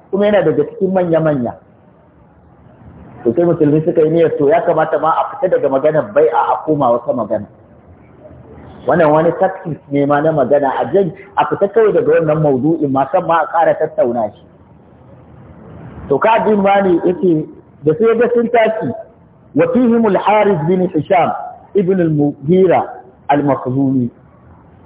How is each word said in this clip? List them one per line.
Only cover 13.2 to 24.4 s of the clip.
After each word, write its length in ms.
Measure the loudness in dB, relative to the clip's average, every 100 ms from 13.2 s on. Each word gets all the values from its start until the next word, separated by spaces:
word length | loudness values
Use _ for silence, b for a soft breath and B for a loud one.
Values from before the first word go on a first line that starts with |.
| 0
ma 160 | -2
a 40 | 0
ƙara 280 | 0 0
tattauna 560 | 0 -4 -2 -2 -2 -6
shi. 140 | -8 -20 -20 -20 -20 -20 -20 -20 -20 -20 -20 -20 -20 -20 -20 -20 -16 -4
To 100 | 0
Ka'ab 280 | 2 2 2
bin 160 | 2
Malik 400 | 2 2 2 0
yake 440 | 0 0 0 0 -2 -14 -20 -6
da 100 | -2
sai 200 | 0 2 2
ga 80 | 2
sun 120 | 0 0
tashi 400 | 2 0 -2 -6 -8 -14 -20 _ _ -6
wa 120 | 0 0
fihim 340 | 2 2 2 2
al-Harith 540 | 0 2 2 2 0 0
bin 220 | 0 0
Hisham 420 | -2 0 0 0 -4 -10 -16 -6
ibn 260 | -2 0 0
al-Mughira 1040 | 0 0 -2 -2 0 2 4 2 0 -12 -20 -20 -2
al-Makhzumi. 840 | 0 0 -2 -2 -2 0 0 -4 -8 -20 _